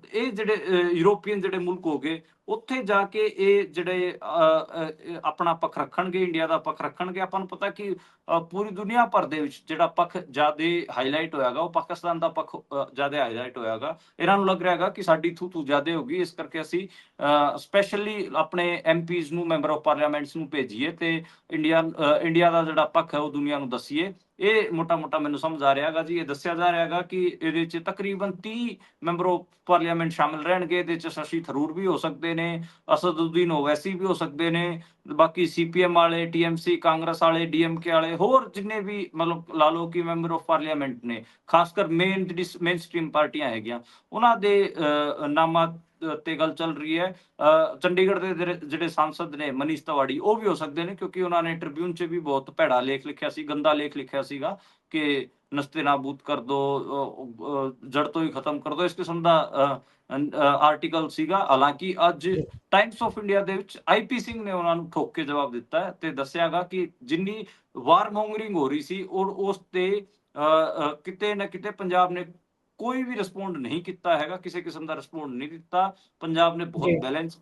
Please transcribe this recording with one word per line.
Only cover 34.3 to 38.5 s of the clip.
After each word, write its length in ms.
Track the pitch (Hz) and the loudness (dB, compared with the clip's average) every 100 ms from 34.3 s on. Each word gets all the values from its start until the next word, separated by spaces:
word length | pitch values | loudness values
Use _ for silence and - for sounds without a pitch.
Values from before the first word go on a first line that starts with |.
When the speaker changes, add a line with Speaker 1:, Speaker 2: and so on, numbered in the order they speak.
| 143 170 | -2 0
Speaker 1:
ਨੇ, 320 | 170 175 165 - _ - | 0 0 -4 -10 _ -2
ਬਾਕੀ 380 | 147 160 180 160 | 4 4 4 0
ਸੀ 200 | 170 165 | 2 0
ਪੀ 160 | 175 | 4
ਐਮ 120 | 180 | 4
ਵਾਲੇ, 320 | 170 170 165 170 | 6 6 4 0
ਟੀ 180 | 170 | 2
ਐਮ 120 | 170 165 | 2 0
ਸੀ, 220 | 180 170 | 0 2
ਕਾਂਗਰਸ 460 | 165 160 165 165 | 4 2 0 4
ਵਾਲੇ, 220 | 165 165 165 | 4 4 2
ਡੀ 180 | 156 | 2
ਐਮ 160 | 165 165 | 2 0
ਕੇ 120 | 170 | 2
ਵਾਲੇ, 240 | 165 165 165 | 2 4 2
ਹੋਰ 360 | 214 262 202 | 4 4 4